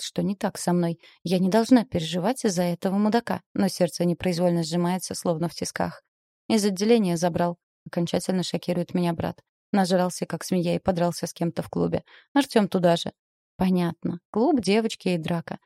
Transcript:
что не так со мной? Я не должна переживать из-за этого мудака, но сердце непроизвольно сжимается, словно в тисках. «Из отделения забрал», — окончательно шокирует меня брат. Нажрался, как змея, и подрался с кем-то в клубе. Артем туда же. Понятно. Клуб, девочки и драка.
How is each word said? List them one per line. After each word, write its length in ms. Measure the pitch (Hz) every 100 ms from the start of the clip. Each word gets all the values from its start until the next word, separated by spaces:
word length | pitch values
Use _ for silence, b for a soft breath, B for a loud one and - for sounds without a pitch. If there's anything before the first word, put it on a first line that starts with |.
что 220 | - -
не 120 | 175
так 240 | 202 196 -
со 140 | -
мной? 260 | 175 170 165 b b
Я 160 | 170 180
не 100 | 185
должна 360 | 214 226 254
переживать 600 | - 185 160 175 180 269
из-за 200 | 220 175
этого 320 | 175 170 196 196
мудака, 460 | 208 233 - 185 _
но 140 | - 196
сердце 360 | - 175 -
непроизвольно 600 | 175 165 185 165 180 170
сжимается, 500 | 160 175 175 185 -
словно 340 | - 185 160 170
в 60 |
тисках. 480 | - - - 175 - _ _ _ _ -
«Из 160 | 220
отделения 520 | 202 185 208 233 190 170
забрал», — 400 | 175 170 175 175 _ _ -
окончательно 560 | - 170 180 - 185
шокирует 500 | 175 175 - 175 170
меня 200 | 185 175
брат. 280 | 165 170 - _ _ -
Нажрался, 560 | 202 185 185 180 - 180
как 180 | 165
змея, 300 | - 185 175
и 60 | 170
подрался 480 | - 175 175 170 175
с 40 |
кем-то 300 | - 170 -
в 80 | -
клубе. 320 | 170 170 - - b b
Артем 320 | 277 277 226 202
туда 300 | 190 175 170
же. 160 | 196 - _ _ _ -
Понятно. 640 | 190 185 170 165 - 170 _
Клуб, 280 | 208 262 285
девочки 500 | 180 208 220 - 185
и 60 | 175
драка. 440 | 156 170 - -